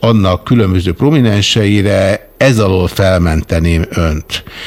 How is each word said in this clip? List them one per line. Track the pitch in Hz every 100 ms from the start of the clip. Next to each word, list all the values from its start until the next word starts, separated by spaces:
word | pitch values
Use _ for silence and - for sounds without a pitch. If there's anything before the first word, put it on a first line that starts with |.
annak | 113 113 95 90
különböző | - 123 98 92 90
prominenseire, | 82 139 156 120 101 101 117 101 104 98 95 95 104 - -
ez | 135 113
alól | 98 92 90
felmenteném | - 95 92 85 78 78 85 82 82 82
önt. | - 82 76 - - - -